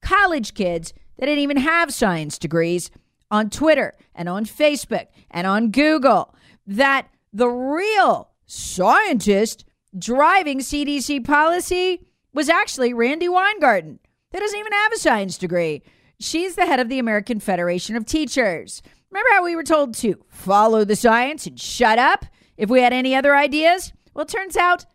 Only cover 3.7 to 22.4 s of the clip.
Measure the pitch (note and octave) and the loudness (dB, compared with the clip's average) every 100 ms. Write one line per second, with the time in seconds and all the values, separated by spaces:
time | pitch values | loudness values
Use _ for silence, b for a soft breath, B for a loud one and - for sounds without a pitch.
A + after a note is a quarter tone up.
3.7 | D4 G3+ - b - F3 F#3 A3 - D4+ | 2 2 -8 b -12 -8 -6 -8 0 0
4.7 | C#4+ - G#3+ - b b - F#3 G3+ A#3 | 0 -4 -8 -8 b b -6 -2 0 0
5.7 | G3+ D4+ D#4 C4 G3+ - b b b - | 2 2 4 4 4 0 b b b -10
6.7 | G3 C4+ C4+ B3+ _ _ G3+ A#3+ B3 B3+ | 0 2 0 -4 _ _ -2 -2 0 -4
7.7 | D4+ G4+ G#4+ E4 F3+ - _ _ - - | -2 0 2 2 2 -4 _ _ -14 -12
8.7 | - F#3 D#4 G#4+ C4 G3 G3 A3 - _ | -2 2 4 2 -2 2 2 0 -4 _
9.7 | _ _ F#3 F3 B3+ D4+ F#4+ D#4+ C4+ B3 | _ _ -14 -4 2 4 4 0 -6 -6
10.7 | D4 C#4+ C#4+ A#3+ C#4+ A3+ D4 D#4+ F4 - | -4 -4 -4 -4 -6 0 2 2 0 -2
11.7 | F4+ F4+ F4 - _ _ - D4 E4 G#4 | -2 -2 -4 -8 _ _ -6 0 0 0
12.7 | - B3 A#3+ A#3 D#4 F4 F4+ F#4+ G#4+ D4 | -2 -2 0 -2 -2 0 0 0 2 2
13.7 | G3+ D#3 C3+ _ _ _ F#4 G#4 G#4 G#4+ | 2 -2 -18 _ _ _ -8 -6 -6 -4
14.7 | G4+ G#4+ A4 E4 A#3 F#3+ E3+ F3+ F3 E3 | -2 -2 0 0 0 -2 -8 -4 -2 -2
15.7 | D3 b b b b - D#4+ F#4 F4 F4+ | -6 b b b b -8 -4 -4 -2 0
16.7 | C4 A#3+ C4+ A#3 G#3 G3+ A3+ - F3+ F3 | 2 0 -2 -2 -2 -2 -6 -2 -2 -2
17.7 | F3+ - A3+ A3 D#4+ D4 - A3+ E3 G2+ | -4 -4 -8 -4 -4 -2 0 -2 -2 -10
18.7 | - b b b F#4+ A#4+ G4+ F4+ E4+ D4 | -18 b b b -6 2 2 2 -4 0
19.7 | D#4+ C#4+ A3 A#3 F3+ _ - - G3+ A3 | 0 0 -2 -4 -4 _ -16 0 4 4
20.7 | A3 G#3 G#3+ A#3+ A3+ B3+ D4+ - B2 - | 4 2 2 2 2 0 -6 -12 -12 -12
21.7 | - A#3 A3+ C4 F#4+ - _ | 0 2 4 4 2 -4 _